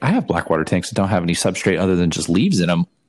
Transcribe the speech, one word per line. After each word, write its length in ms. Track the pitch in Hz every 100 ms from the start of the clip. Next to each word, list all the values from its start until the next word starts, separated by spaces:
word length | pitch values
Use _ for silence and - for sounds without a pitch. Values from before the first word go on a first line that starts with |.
I 60 | 135
have 160 | 233 156
Blackwater 380 | 85 - 80
tanks 260 | 80 90 -
that 40 |
don't 140 | - 95
have 140 | 98
any 120 | 85
substrate 440 | 85 - 95 104 87
other 180 | 95 90
than 140 | 87
just 180 | - -
leaves 320 | 85 180 143
in 80 | 85
'em 180 | 85 87 _